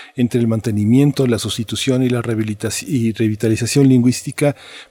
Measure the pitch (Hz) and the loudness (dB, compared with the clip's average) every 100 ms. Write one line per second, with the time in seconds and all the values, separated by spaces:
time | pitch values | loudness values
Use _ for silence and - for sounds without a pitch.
0 | - - 123 123 117 113 117 104 104 127 | -10 -2 0 0 0 0 -2 -2 2 4
1 | 143 135 131 113 107 107 110 110 - 127 | 4 2 0 0 -4 -6 -6 -4 -2 0
2 | 127 123 117 110 110 104 110 - - 139 | 0 -2 -2 -4 -4 -6 -6 -8 -4 -2
3 | 113 107 110 107 113 110 117 143 139 127 | -2 0 -2 0 0 0 0 2 4 4
4 | 123 123 - - 143 - - - - | 2 0 -6 -2 -2 -2 -10 -20 -10